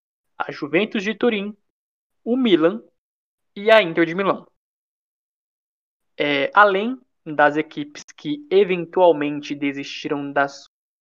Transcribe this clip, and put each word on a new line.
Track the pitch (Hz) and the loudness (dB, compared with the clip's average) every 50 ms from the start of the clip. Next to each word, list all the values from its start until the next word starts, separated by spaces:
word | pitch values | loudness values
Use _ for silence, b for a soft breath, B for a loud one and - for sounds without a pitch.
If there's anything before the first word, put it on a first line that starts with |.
| _ _ _ _ _ _ _ - | _ _ _ _ _ _ _ -10
a | - - | -8 -8
Juventus | 143 - 156 139 151 175 214 214 - 220 185 | -8 -10 -8 -2 -2 -2 -2 0 -4 -6 -4
de | 214 214 | -4 -4
Turim, | - - 240 220 202 196 208 214 - _ _ _ _ _ _ _ _ _ _ _ _ _ | -2 -2 0 0 -2 -6 -8 -12 -16 _ _ _ _ _ _ _ _ _ _ _ _ _
o | 226 240 262 | -4 -2 0
Milan | 254 226 175 156 156 170 208 233 - _ _ _ _ _ _ _ _ _ _ _ _ _ _ | 2 2 4 4 4 0 0 -2 -8 _ _ _ _ _ _ _ _ _ _ _ _ _ _
e | 202 202 214 | -4 2 6
a | 220 220 | 6 6
Inter | 196 165 165 170 165 | 6 2 0 0 0
de | 160 170 | 0 0
Milão. | 190 196 185 139 - - _ _ _ _ _ _ _ _ _ _ _ _ _ _ _ _ _ _ _ _ _ _ _ _ _ _ _ _ _ _ _ _ _ _ | -2 -2 -2 -2 -4 -8 _ _ _ _ _ _ _ _ _ _ _ _ _ _ _ _ _ _ _ _ _ _ _ _ _ _ _ _ _ _ _ _ _ _
É, | - 151 143 143 139 139 135 - | -6 -4 -2 0 -2 -2 0 4
além | 196 208 202 196 190 214 240 262 - - _ _ _ _ | 4 4 4 4 0 -2 -4 -6 -8 -12 _ _ _ _
das | 160 151 143 147 147 147 156 | -8 0 2 2 2 2 0
equipes | 156 156 - 151 143 147 147 - - | -4 -6 -8 -12 -12 -12 -14 -20 -20
que | - - - - 151 147 147 147 - | -20 -20 -14 -8 -8 -8 -8 -6 0
eventualmente | 185 196 208 175 185 175 165 170 - 185 180 175 156 147 143 147 147 143 147 - 147 | 2 2 4 2 0 -4 -4 -4 0 4 4 4 4 4 0 -4 -6 -6 -8 -10 -8
desistiram | 143 143 143 139 139 139 - - - - 151 151 143 143 143 | -6 -4 -6 -6 -6 -10 -12 -12 -12 -8 -6 -6 -6 -6 -4
das, | 143 143 139 139 - - - _ _ _ _ _ _ _ | -2 0 0 -2 -4 -10 -20 _ _ _ _ _ _ _